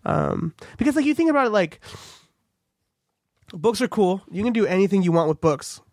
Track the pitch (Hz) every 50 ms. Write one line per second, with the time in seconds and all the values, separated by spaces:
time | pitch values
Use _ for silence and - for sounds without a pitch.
0 | _ - 156 151 151 143 - - - 165 - _ - - - - 226 294 262 311
1 | 277 294 302 294 339 330 294 285 262 240 208 208 180 156 - - - - - -
2 | - - - - _ _ _ _ _ _ _ _ _ _ _ _ _ _ _ _
3 | _ _ _ _ _ _ _ _ _ _ - 175 151 226 233 - 254 - - 220
4 | 202 180 185 196 - - 170 175 208 247 233 226 208 - 185 185 196 185 202 196
5 | 180 175 165 170 165 151 156 - - 160 147 131 - - - - _ _